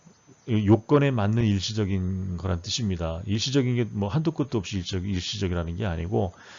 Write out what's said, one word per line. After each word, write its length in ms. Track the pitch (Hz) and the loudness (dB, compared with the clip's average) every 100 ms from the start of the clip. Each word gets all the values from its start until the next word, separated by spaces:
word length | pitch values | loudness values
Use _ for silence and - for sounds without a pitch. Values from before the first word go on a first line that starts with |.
| - - _ - - | -20 -20 _ -20 -2
이 200 | 110 101 | 2 6
요건에 440 | 110 - 147 139 | 4 6 4 4
맞는 340 | 123 101 113 | 2 2 4
일시적인 920 | 113 101 90 107 98 98 92 95 95 87 | 4 2 0 -2 0 0 -2 -2 -4 -4
거란 260 | 95 87 | -2 -2
뜻입니다. 600 | 98 - 107 87 82 82 101 | -4 -4 -2 -2 -4 -4 -2
일시적인 500 | 107 131 139 123 120 | -2 0 0 2 0
게 100 | 113 | -2
뭐 180 | 110 98 | -2 -2
한도 220 | 135 160 | 0 0
끝도 260 | 165 131 113 | -2 -2 -2
없이 180 | 87 98 | -2 -4
일시적-, 260 | 90 95 95 | -4 -4 -2
일시적이라는 720 | 92 - 104 95 87 82 85 | -4 -4 -4 -2 -2 -4 -4
게 100 | 107 | -4
아니고 480 | 82 85 113 92 - - | -4 -2 0 -2 -6 -18